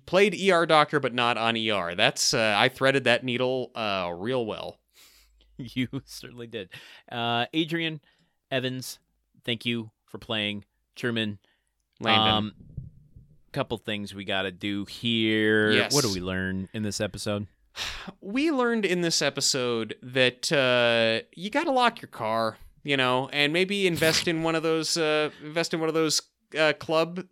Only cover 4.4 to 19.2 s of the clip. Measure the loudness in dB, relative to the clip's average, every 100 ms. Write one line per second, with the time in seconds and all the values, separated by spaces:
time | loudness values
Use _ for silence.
4.4 | -4 -6 -10 -14 _ _ -20 _ _ _
5.4 | _ -16 -10 -4 -4 -6 -12 -18 -16 -16
6.4 | -12 -12 -12 -16 -20 -20 -12 -4 -2 0
7.4 | 0 -2 -2 -2 -4 -6 _ _ _ _
8.4 | -6 -4 -2 -6 -10 -14 _ _ _ _
9.4 | -6 -4 -2 -4 -6 _ _ -16 -6 -4
10.4 | -2 -4 -10 _ _ -8 -4 -2 -4 -6
11.4 | _ _ _ _ _ -8 0 2 4 2
12.4 | -2 -10 -18 -16 -16 -18 -20 -20 -20 -20
13.4 | _ -8 -6 -6 -6 -6 -6 -10 -4 -2
14.4 | -2 -4 -4 -4 -6 -6 -2 0 2 2
15.4 | 4 4 6 4 4 2 0 -2 -4 -2
16.4 | -2 -4 -6 -6 -6 -4 -4 -4 -4 -4
17.4 | -6 _ _ -12 -10 -10 -14 -16 -6 -2
18.4 | 0 2 2 2 0 0 0 0